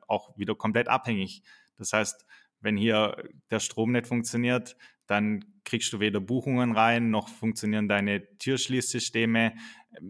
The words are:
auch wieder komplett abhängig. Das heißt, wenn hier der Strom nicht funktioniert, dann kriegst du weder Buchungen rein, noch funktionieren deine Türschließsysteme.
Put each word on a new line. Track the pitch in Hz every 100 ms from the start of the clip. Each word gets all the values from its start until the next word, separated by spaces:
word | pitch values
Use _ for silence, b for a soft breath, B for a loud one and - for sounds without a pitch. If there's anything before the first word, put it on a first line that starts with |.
| -
auch | 104 - -
wieder | 101
komplett | 104 110 110 123
abhängig. | 127 - 104 95 - b b b -
Das | 104
heißt, | 110 104 - _ b b _
wenn | 107 104
hier | 113 107 107 - - - -
der | 110
Strom | - - 113
nicht | 123 120
funktioniert, | 120 117 120 120 123 120 - b b -
dann | 101 107 104 - _
kriegst | - 117 -
du | 104
weder | 107 101
Buchungen | 95 123 139 123 123
rein, | 110 113 117 117
noch | 107 -
funktionieren | - 113 107 107 107 104
deine | 101 101 101 - -
Türschließsysteme. | - 135 - 127 120 123 - 117 113 117 113 113 B B B -